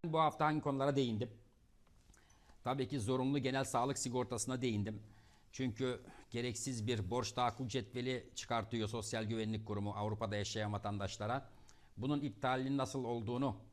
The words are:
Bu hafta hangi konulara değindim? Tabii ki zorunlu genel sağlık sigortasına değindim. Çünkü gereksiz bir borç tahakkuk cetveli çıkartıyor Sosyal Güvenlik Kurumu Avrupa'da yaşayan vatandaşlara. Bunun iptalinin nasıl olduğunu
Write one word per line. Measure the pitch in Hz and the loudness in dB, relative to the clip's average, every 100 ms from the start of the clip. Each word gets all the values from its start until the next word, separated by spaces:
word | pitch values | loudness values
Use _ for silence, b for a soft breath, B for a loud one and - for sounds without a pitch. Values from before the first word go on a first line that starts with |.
| 175 160 | 2 4
Bu | |
hafta | 156 - 156 | 4 6 4
hangi | 151 | 4
konulara | 147 139 139 139 | 0 2 4 4
değindim? | 123 107 117 - - - - - - - - b b b b b | 2 2 -2 -6 -20 -20 -20 -20 -20 -20 -20 b b b b b
Tabii | - 135 117 | -2 0 0
ki | 143 | 0
zorunlu | 104 131 131 143 | 2 2 4 2
genel | 127 135 | 2 0
sağlık | 135 139 127 135 | 2 2 2 0
sigortasına | 127 123 120 117 127 127 | 0 0 0 -2 -2 0
değindim. | 123 104 104 110 - B B B B | 2 2 0 -4 -12 B B B B
Çünkü | - 131 110 131 120 - B B | -2 -2 0 -2 -2 -8 B B
gereksiz | 120 123 110 - 120 110 | -4 -2 -2 -4 -2 0
bir | 113 92 | 0 0
borç | 120 110 | -2 -2
tahakkuk | - 123 117 123 | 0 0 0 -2
cetveli | 127 107 123 123 123 - | -2 -2 -4 -2 -2 -4
çıkartıyor | - - 117 107 120 107 | -12 0 0 2 0 0
Sosyal | 113 107 117 | -2 -2 -2
Güvenlik | 107 113 110 110 110 | 0 0 0 -2 -2
Kurumu | 104 101 | -2 -2
Avrupa'da | 98 107 107 110 104 | 0 -2 0 0 0
yaşayan | 98 113 104 | 0 0 0
vatandaşlara. | 104 104 101 95 - 104 127 - B B B B - | 0 -2 -2 -2 -2 -2 -2 -4 B B B B -4
Bunun | 131 147 | 0 0
iptalinin | 147 - 127 131 131 139 | 0 -2 0 2 2 0
nasıl | 131 139 | 0 -2
olduğunu | 120 120 107 120 139 104 - | -2 -2 0 0 0 -2 -10